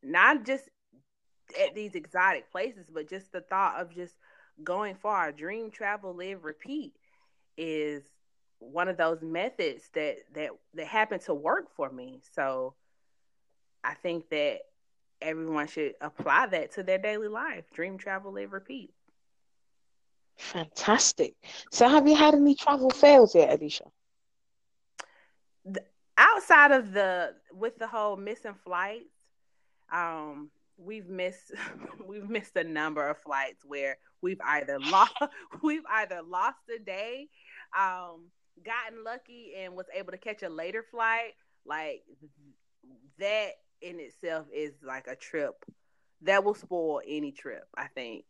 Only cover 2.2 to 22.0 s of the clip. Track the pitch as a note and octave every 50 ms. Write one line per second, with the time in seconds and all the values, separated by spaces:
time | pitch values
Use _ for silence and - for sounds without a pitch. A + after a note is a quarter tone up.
2.2 | F3+ G3 F3+ C#3 - _ _ F3+ G3 B3+ A#3+ G3+ F3+ D#3+ D#3+ D#3+ D3+ D3+ F#3 F#3+
3.2 | F#3+ _ _ F#3 F3 _ F#3+ F#3+ G3 F3 - - F3 E3+ E3+ F3 F3+ F3 _ _
4.2 | _ _ - - - _ _ _ D#3 E3+ F3+ F#3+ G#3+ G#3 F#3 F#3+ _ G#3 G#3+ F#3+
5.2 | E3+ D#3 D3 D3+ D3+ E3+ G3+ A3+ A3+ G#3+ G#3+ - A3 G3+ G#3 G#3+ G3 F#3+ F3 F3
6.2 | F3+ F#3 G3 F#3 E3 D#3 C#3+ _ - F#3+ C#4 D#4 C#4+ - _ _ _ _ _ _
7.2 | _ _ _ _ _ _ _ - D#3+ E3 D#3 D#3 D3+ D3+ D3 C#3+ C#3 _ _ _
8.2 | _ _ _ _ _ _ _ _ - - C#3 E3+ F3 F#3 F#3 F3+ E3+ E3 E3 D#3+
9.2 | D#3+ D#3+ D#3+ E3+ F#3 B3+ B3 - F#3 D#3 C3 - - - _ D#3+ D3+ D3 C3+ -
10.2 | - _ - D#3 D3+ C3 G2 - _ _ _ D#3+ D#3 C#3 - A3 G#3+ A3 G#3+ F3
11.2 | - - E3 C#3+ D3 E3 A#3+ F#4+ F#4 - _ - D3 C3 C3 B2+ B2+ B2+ C3 C3
12.2 | _ - _ - C#3+ C3+ C3 C3 C3 C3 C#3 _ _ _ _ _ _ _ _ _
13.2 | _ _ _ _ _ _ _ _ _ _ _ _ - B2+ D3+ - _ F3+ E3+ E3+
14.2 | D#3+ _ D#3+ D3+ D3 D3 A#2 F#2 - _ _ _ _ _ _ _ _ _ _ _
15.2 | - D#3 D#3+ D#3+ E3 D#3+ D#3+ D3+ D3 D3+ - D#3+ D3+ C#3 - - - D3+ - -
16.2 | - D#3+ C#3 E3+ C4 A3+ F#3 E3 D3 - - - F#3 F3+ F#3+ F#3+ F#3+ G#3+ G#3+ G#3
17.2 | A3 G#3 G#3+ A3 C4+ D#4+ - F3 E3 _ - - E3 F#3 F#3+ F#3 F#3+ G3+ F#3+ F#3+
18.2 | G3 G3 G3 G3+ G3+ G3+ G3+ G3 G3 _ C4 C4+ G3+ - _ _ _ _ _ _
19.2 | _ _ _ _ _ _ _ _ _ _ _ _ _ _ _ _ _ _ _ _
20.2 | _ _ _ _ - - - F3+ D#3+ D#3 _ - - - G#3 B3 - - - -
21.2 | - - - _ _ - - - - - - - B3 B3 C#4 D4+